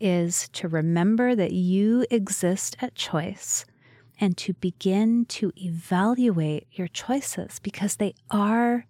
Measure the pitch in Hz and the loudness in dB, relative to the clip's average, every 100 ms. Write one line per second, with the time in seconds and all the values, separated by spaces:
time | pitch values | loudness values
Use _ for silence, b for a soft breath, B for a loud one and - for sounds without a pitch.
0 | 202 175 170 - - - 170 160 160 170 | 0 2 0 -2 -6 -8 -4 0 2 2
1 | 190 226 247 233 175 180 180 190 214 240 | 4 4 2 2 0 0 2 4 4 4
2 | - 233 196 185 175 190 - - 247 - | 2 0 0 -2 0 0 -4 -6 -8 -8
3 | - 156 185 196 - - - b b b | -4 -4 -4 -8 -6 -6 -6 b b b
4 | b b 202 175 - 180 185 - 190 196 | b b 0 0 -4 -4 -4 -2 0 2
5 | 220 233 233 - 190 - 185 165 - 185 | 4 2 0 -2 -4 -4 -6 -6 -2 2
6 | 208 247 240 170 151 151 - - 180 - | 2 2 2 2 0 -2 -6 -10 -8 -8
7 | - 277 - - - - 202 - 202 - | -2 -2 -2 -8 -10 -10 -10 -4 -4 -2
8 | 202 - - 208 208 226 240 240 | -4 -4 -4 0 2 2 2 0